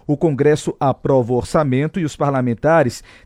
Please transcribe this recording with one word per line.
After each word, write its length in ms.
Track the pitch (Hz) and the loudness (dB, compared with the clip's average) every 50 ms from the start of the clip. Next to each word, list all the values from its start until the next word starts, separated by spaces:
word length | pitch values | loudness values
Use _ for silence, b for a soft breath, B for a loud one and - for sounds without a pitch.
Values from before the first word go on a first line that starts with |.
| B | B
O 120 | - 147 | -4 -2
Congresso 600 | - - 165 139 117 139 147 151 143 - 175 - - | 0 0 0 0 2 2 2 2 2 0 -6 -6 -2
aprova 520 | 147 135 123 - - 139 139 131 120 113 127 | -2 -2 -2 -2 -2 0 2 2 2 2 0
o 40 | |
orçamento 640 | 123 - - - 170 151 135 127 135 147 160 - 196 | -2 -2 0 0 0 0 0 0 -2 -2 -2 -4 -4
e 40 | 165 | -4
os 120 | 143 - | -4 -4
parlamentares 880 | - 151 143 139 131 127 123 117 - - 147 165 165 143 120 - - B B B B B | -4 -2 -2 0 0 -2 -2 -2 -2 0 2 4 4 4 2 -2 -6 B B B B B